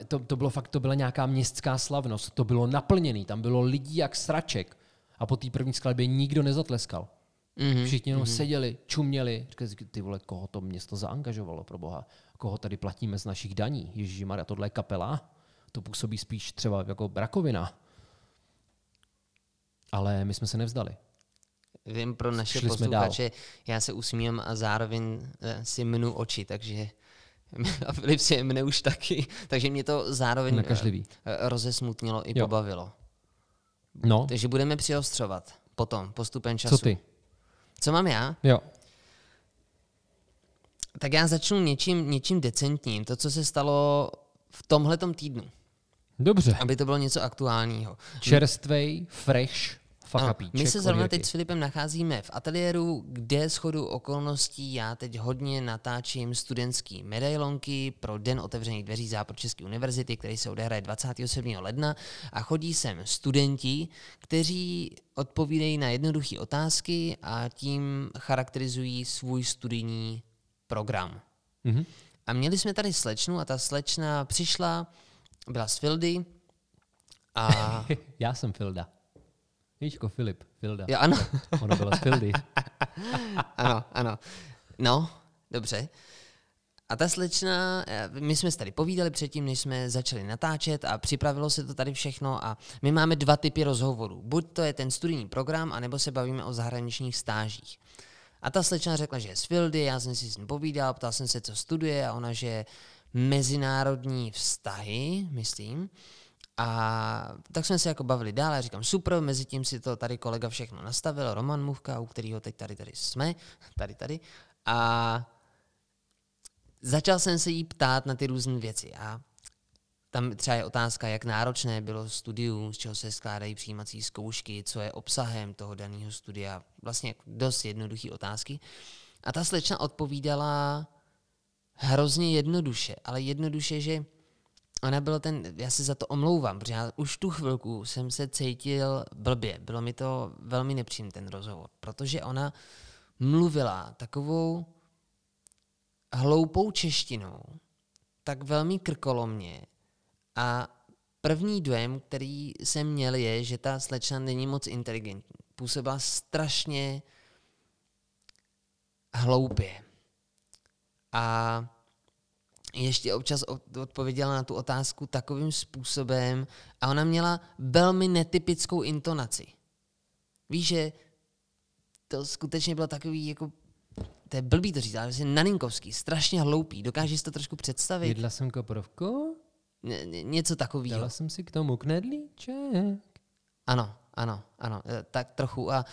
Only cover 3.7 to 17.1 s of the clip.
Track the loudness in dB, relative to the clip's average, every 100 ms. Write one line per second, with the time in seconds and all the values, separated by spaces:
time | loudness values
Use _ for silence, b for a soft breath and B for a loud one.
3.7 | 2 0 0 0 0 0 0 0 -4 -4
4.7 | -12 b b b b 0 0 4 4 4
5.7 | 0 2 4 4 4 4 4 4 4 2
6.7 | -2 -2 -6 -8 _ _ _ _ 0 4
7.7 | 4 4 0 2 2 2 2 2 2 0
8.7 | -4 -4 0 2 2 0 -2 -6 -8 -8
9.7 | -8 -12 -8 -6 -6 -6 -10 -8 -8 -6
10.7 | -8 -8 -6 -4 -4 -6 -6 -6 -8 -10
11.7 | -10 -8 -10 -12 b b b -6 -4 -6
12.7 | -6 -6 -4 -4 -4 -6 -8 -6 -2 -2
13.7 | -2 -6 -6 -6 -6 -6 -6 -6 -4 -4
14.7 | -4 -4 -2 -2 -4 -8 b b b b
15.7 | -12 -8 -6 -4 -4 -6 -8 -8 -4 0
16.7 | 0 -2 -4 -4